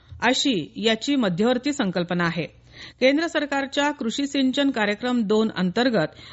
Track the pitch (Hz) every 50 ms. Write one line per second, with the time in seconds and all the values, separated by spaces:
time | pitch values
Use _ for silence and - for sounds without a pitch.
0 | - - - - 190 240 254 - - 285 233 170 143 - - 196 202 226 220 220
1 | - 285 285 262 220 190 170 165 214 240 247 254 - 294 277 - 220 185 165 185
2 | 175 - 180 175 170 165 165 175 147 - - - _ - - - - - - -
3 | 247 262 285 311 339 330 - 302 294 285 285 277 277 269 - 285 285 294 294 -
4 | 226 226 - - 285 277 - 277 262 262 247 285 277 277 254 233 208 208 208 -
5 | 247 247 247 240 214 185 214 214 220 214 - - 185 180 - 226 247 269 220 175
6 | 156 - - - - -